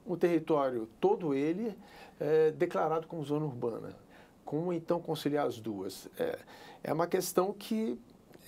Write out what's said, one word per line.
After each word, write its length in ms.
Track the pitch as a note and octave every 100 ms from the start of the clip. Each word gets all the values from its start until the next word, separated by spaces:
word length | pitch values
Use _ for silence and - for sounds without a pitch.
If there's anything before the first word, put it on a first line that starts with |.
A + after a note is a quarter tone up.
| -
um 80 |
território 720 | E3+ F3 E3 D#3 D3+ C3+ B2 A2 -
todo 340 | F#3 G3+ E3+
ele, 420 | C3+ D3 F3+ A#3 F#3 - - - -
é, 320 | D3 D#3 D#3
declarado 560 | C#3+ - F#3+ D#3+ D#3+ D#3+
como 160 | E3+
zona 200 | C#3 D3
urbana. 520 | D#3 B2 A#2+ A2 G#2 - - - - -
Como, 280 | - D3 F3+
então, 280 | F3 E3 E3+
conciliar 440 | E3+ D#3 D3 D3
as 140 | C#3 A2+
duas? 500 | A2 G2 F#2+ - - -
É, 220 | - - - - - -
é 80 | -
uma 160 | D3+ E3+
questão 440 | F#3 F#3 - F#3+
que, 460 | G3+ - A3 A3 - - - - -